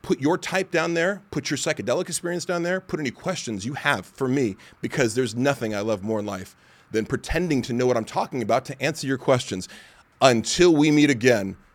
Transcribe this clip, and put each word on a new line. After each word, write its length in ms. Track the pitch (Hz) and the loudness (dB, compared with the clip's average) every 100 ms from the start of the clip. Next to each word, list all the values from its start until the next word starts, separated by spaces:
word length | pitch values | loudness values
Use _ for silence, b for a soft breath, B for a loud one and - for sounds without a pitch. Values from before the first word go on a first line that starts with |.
Put 180 | - 180 | -2 0
your 180 | 139 180 | 0 0
type 340 | - 185 190 | -2 -4 -2
down 240 | 165 165 170 | -2 0 0
there. 260 | 175 196 _ | -2 -4 _
Put 180 | 151 131 | -8 -4
your 80 | 139 | -4
psychedelic 500 | 165 151 104 139 180 | -4 -4 -2 -2 -2
experience 380 | 165 170 175 - | -6 -6 -6 -4
down 180 | 175 | -4
there. 180 | 170 185 | -2 -4
Put 180 | 185 160 | -4 -6
any 120 | 139 | -6
questions 540 | - 180 165 - 104 107 | -6 -8 -6 -6 -8 -8
you 80 | |
have 320 | 131 147 120 - | -4 -2 -2 -4
for 220 | - 131 | -4 0
me, 300 | 139 117 95 B B | 2 0 -4 B B
because 340 | - - 120 110 | -6 0 0 2
there's 200 | 123 113 | -2 0
nothing 400 | 135 135 113 104 | -2 0 -4 -4
I 60 | |
love 220 | 107 104 | -2 -2
more 160 | 101 110 | -2 -4
in 60 | 104 | -4
life 300 | 95 90 _ b b b | -8 -12 _ b b b
than 140 | 110 107 | -4 -2
pretending 560 | 127 - 165 175 139 | -6 -2 -2 0 0
to 100 | - | 0
know 120 | 120 127 | 0 2
what 120 | 120 | 2
I'm 80 | 107 | 0
talking 360 | 185 233 135 | -4 -4 -4
about 240 | 104 117 - | 0 0 -2
to 160 | 131 | -4
answer 240 | 139 156 131 | -4 -2 -4
your 120 | 131 | -2
questions. 520 | - 127 - 95 - B B B B _ | 2 2 2 -8 -8 B B B B _
Until 540 | 131 113 110 - 180 156 | 4 4 0 4 6 6
we 160 | 156 | 6
meet 180 | 147 147 | 6 4
again 460 | 123 123 113 95 - _ | 4 4 4 0 -8 _